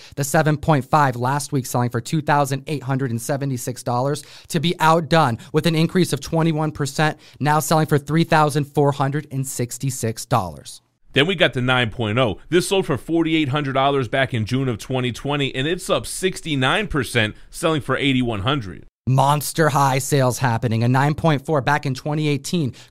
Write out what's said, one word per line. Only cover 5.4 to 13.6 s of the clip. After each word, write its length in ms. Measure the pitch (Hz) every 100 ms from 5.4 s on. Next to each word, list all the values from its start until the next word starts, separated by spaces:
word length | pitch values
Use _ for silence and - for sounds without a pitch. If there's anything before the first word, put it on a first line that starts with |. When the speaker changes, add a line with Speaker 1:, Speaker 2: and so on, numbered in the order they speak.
| -
Speaker 1:
with 140 | 156 160
an 80 |
increase 400 | 160 165 185 165
of 80 | 139
twenty-one 500 | - 160 165 156 156
percent, 460 | - 139 - 156 - - -
now 200 | 143 151
selling 280 | - 160 156
for 100 | 147
three 260 | 139 160
thousand 420 | 165 160 151 151 143
four 260 | - 143
hundred 340 | 139 139 143 151
and 160 | 135 131
sixty-six 800 | - 120 - 139 - 113 113 -
dollars. 560 | 120 92 71 - - _ _ -
Speaker 2:
Then 120 | 131 156
we 80 |
got 200 | 190 170
the 80 | 131
nine 280 | 123 127 120
point 300 | - 107 110
oh. 180 | 123 90 -
This 180 | 175 175
sold 180 | 190 175
for 100 | 135
forty-eight 540 | - 165 160 160 143
hundred 240 | 147